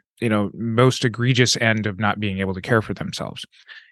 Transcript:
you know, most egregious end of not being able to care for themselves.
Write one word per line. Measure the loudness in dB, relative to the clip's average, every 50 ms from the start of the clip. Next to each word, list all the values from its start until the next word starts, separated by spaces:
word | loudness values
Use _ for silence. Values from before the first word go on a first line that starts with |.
| _ _ _ _
you | -2 0
know, | 2 0 0 -2 -4
most | -6 -6 0 2 4 4 4 4 2 0
egregious | -2 -2 0 0 2 4 4 4 4 2 2
end | 2 2 2 2 0
of | -2 -4 -2
not | -2 -2 -2 -2
being | -2 -4 -2 -2
able | -2 -2 -4
to | -6
care | -2 2 2 2
for | 2 0 -6
themselves. | -8 -8 -8 -8 -8 -8 -8 -10 -12 -16 -18 _ _ _ -20 -20 -20 -20 _